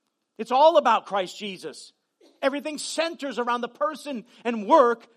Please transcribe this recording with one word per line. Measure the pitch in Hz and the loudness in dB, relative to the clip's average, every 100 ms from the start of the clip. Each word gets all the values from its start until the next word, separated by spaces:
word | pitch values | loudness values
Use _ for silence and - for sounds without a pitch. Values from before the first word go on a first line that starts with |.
| _ _ _ - | _ _ _ -12
It's | 220 | -2
all | 254 311 339 | 4 6 6
about | 247 220 - | 4 2 0
Christ | 196 185 - | -4 -4 -8
Jesus. | 202 180 151 - - _ _ _ _ _ | -12 -12 -14 -16 -20 _ _ _ _ _
Everything | 277 285 269 294 | -4 -4 -6 -8
centers | - - 330 339 277 214 | -8 -4 -6 -6 -8 -6
around | 240 240 | -4 -4
the | 233 | -6
person | 240 294 311 285 254 - _ | -6 -6 -6 -10 -10 -12 _
and | 233 233 196 | -6 -4 4
work | 320 240 233 - | 6 6 2 -8